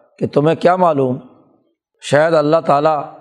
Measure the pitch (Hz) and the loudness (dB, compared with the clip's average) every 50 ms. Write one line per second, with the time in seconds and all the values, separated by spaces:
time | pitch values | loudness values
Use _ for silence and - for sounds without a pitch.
0 | _ _ _ - - 113 - 147 143 160 165 160 - 175 180 185 185 170 156 139 | _ _ _ -10 -8 -4 -2 0 0 0 -2 0 0 0 2 2 0 0 0 0
1 | 135 127 127 - - - - _ _ _ _ _ _ _ _ _ _ _ _ _ | -2 -2 -4 -6 -10 -18 -20 _ _ _ _ _ _ _ _ _ _ _ _ _
2 | - - - 143 156 170 170 156 147 147 156 165 - - 147 143 147 156 156 143 | -8 -2 0 2 2 2 2 0 0 2 0 0 0 2 0 2 2 0 -2 -2
3 | 139 - - - | -6 -10 -14 -20